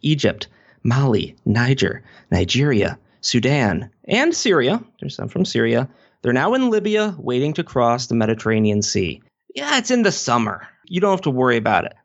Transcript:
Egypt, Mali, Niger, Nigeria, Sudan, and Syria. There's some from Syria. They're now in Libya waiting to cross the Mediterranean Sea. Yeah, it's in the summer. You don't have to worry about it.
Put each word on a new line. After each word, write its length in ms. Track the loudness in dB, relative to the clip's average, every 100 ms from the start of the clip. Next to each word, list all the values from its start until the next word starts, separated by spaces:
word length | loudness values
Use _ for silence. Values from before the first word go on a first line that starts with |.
Egypt, 460 | -2 0 0 -2 -12 _ _ _
Mali, 520 | -2 2 2 0 -2 -8 -2
Niger, 580 | 0 2 0 0 -4 -14 -20 -4
Nigeria, 680 | -2 0 0 2 2 0 -4 _ _
Sudan, 680 | -2 0 2 2 0 -2 -6 _ -4
and 300 | 0 0 0
Syria. 480 | 0 2 2 -2 -6 -14
There's 160 | -12 -10
some 140 | -8
from 160 | -4 -2
Syria. 440 | 0 2 0 -2 _ _ _
They're 120 | -2
now 200 | 0 2
in 160 | 0 2
Libya 460 | 0 0 0 -2 -4
waiting 360 | -4 -2 -2
to 100 | -4
cross 440 | -4 2 2 2 -2
the 80 | 0
Mediterranean 680 | 0 0 0 2 2 2
Sea. 400 | -2 -2 -4 -6 _ _ _ -10
Yeah, 220 | -2 -2
it's 140 | 2
in 120 | 2
the 80 | 2
summer. 560 | 0 0 0 0 -6 -14 _ -6
You 160 | -2
don't 100 | 0
have 100 | 2
to 80 | 0
worry 280 | 0 2 2
about 280 | 2 2 0
it. 80 | -10